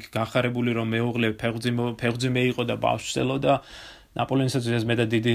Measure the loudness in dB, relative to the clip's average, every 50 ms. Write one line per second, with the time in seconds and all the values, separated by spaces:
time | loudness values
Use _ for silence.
0 | -2 -6 -4 -4 -4 0 0 0 0 0 0 0 0 0 0 0 -2 0 0 0
1 | 0 0 0 0 0 0 -2 -2 -4 -4 -4 -2 -2 -2 0 0 0 -2 -2 -2
2 | -2 -2 -2 0 -2 0 2 2 2 2 0 0 -2 -2 -2 0 0 0 0 0
3 | -2 -4 -4 -2 -2 0 -2 0 2 2 2 2 0 -6 -16 -18 -18 -18 -20 -20
4 | -20 _ -4 -4 -2 0 2 2 2 2 0 0 0 0 0 0 2 2 2 2
5 | 2 2 2 2 2 2 2